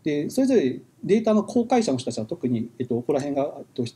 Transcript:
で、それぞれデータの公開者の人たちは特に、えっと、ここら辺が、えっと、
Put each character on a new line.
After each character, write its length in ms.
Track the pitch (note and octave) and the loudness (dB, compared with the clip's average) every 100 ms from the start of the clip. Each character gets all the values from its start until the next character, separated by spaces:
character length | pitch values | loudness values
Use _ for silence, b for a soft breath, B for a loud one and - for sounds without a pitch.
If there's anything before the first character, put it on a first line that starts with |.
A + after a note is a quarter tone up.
で、 280 | D#3+ D3 D3+ | -4 -2 -2
そ 100 | - | 0
れ 60 | C4 | 2
ぞ 80 | B3 | 4
れ 260 | C3+ - - _ | 2 -2 -12 _
デ 180 | - G#3+ | 2 2
ー 20 | |
タ 120 | A3+ G#3+ | 4 2
の 80 | |
公 240 | G3+ B3 A#3 | 2 0 2
開 160 | B3+ | 2
者 80 | G#3+ | 2
の 80 | C3 | 0
人 100 | B2 | -2
た 60 | A#2 | -6
ち 20 | |
は 80 | A2 | -6
特 220 | - B2 | -4 -2
に、 240 | A#2 - - | -2 -4 -6
え 60 | B2+ | -4
っ 20 | |
と、 80 | A#2+ | -4
こ 80 | |
こ 100 | A#2+ | 0
ら 60 | D3 | -2
辺 160 | C#3+ C#3+ | -2 -2
が、 180 | D3 C#3 | -4 -6
え 20 | |
っ 40 | - - | -14 -8
と、 80 | A#2+ | -8